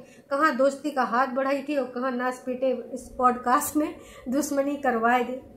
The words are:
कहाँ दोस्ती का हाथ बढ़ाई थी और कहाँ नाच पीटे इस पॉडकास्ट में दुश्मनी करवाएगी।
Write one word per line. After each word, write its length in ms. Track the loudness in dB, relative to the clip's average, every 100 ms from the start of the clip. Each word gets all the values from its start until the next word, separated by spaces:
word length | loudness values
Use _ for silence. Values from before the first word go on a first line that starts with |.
| -12 -20 -4
कहाँ 260 | 2 4 4
दोस्ती 340 | 2 2 -2
का 120 | 0
हाथ 240 | 0 2 0
बढ़ाई 360 | 0 0 -2
थी 140 | -2 -2
और 80 | -2
कहाँ 160 | -4 -4
नाच 280 | -2 -4 -4
पीटे 320 | -6 -2 0 -2 -4
इस 140 | -10 -10 2
पॉडकास्ट 580 | 2 2 2 2 2 0
में 180 | -2 -4 -16 -14 -4
दुश्मनी 460 | -2 0 0 0 0
करवाएगी। 600 | 0 2 4 2 0 -6 -12